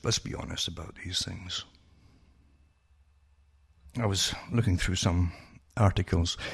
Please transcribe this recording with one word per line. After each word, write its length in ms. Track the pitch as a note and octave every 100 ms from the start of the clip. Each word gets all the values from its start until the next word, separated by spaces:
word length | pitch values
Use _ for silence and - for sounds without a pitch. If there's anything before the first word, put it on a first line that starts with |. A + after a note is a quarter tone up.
let's 140 | - -
be 160 | -
honest 340 | - - - -
about 280 | D#2+ E2 -
these 220 | F#2 F#2
things. 400 | - F2+ F2+ - - - - - - - _ _ _ _ _ _ _ _ _ _ _ _ _ _ _ _ - B2
I 80 | A2
was 280 | F#2+ - - -
looking 240 | A#2+ A2 F2+
through 200 | - F#2
some 360 | F#2+ F2 E2+ - - - _ -
articles. 580 | G2+ - F2+ F2+ E2+ - -